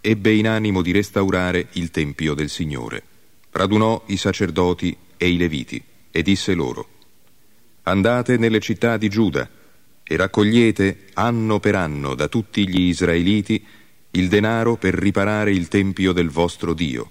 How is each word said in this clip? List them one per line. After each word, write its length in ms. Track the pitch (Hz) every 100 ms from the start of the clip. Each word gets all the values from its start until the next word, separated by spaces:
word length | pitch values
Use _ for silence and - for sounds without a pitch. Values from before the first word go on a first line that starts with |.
ebbe 320 | 104 110 104
in 140 | 107 110
animo 340 | 110 107 95
di 100 | 87
restaurare 760 | 92 101 101 95 92 90 90 -
il 160 | - 85
tempio 420 | - 73 69 78
del 160 | 71 76
Signore. 540 | - 78 67 57 58 - - - - -
Radunò 520 | - 98 104 110 113 -
i 100 | 98
sacerdoti 760 | 101 92 92 80 90 87 90 - - -
e 120 | 90
i 80 | 87
leviti 440 | 87 76 - 57 - - -
e 100 | 85
disse 320 | 85 98 -
loro: 360 | 87 65 55 - - - - - - - - - -
"Andate 540 | 92 98 107 123 120 123
nelle 220 | 113 110
città 380 | - 107 117 110
di 120 | 107
Giuda 400 | 104 104 69 62 - - - - -
e 120 | - 80
raccogliete 920 | 95 - 104 117 117 101 98 87 -
anno 460 | - 113 117 110 104
per 160 | 104 101
anno 380 | 80 73 69
da 140 | 65 73
tutti 400 | 117 107 - 95
gli 140 | 92
israeliti 840 | 90 82 87 85 87 104 101 107 - - - - -
il 160 | - 90
denaro 480 | 104 107 113 113 117
per 180 | 95
riparare 580 | 87 101 101 98 107 107
il 160 | 98 85
tempio 440 | 101 98 92 92
del 180 | 87 82
vostro 440 | 73 87 - 85
Dio. 360 | 80 80 60 57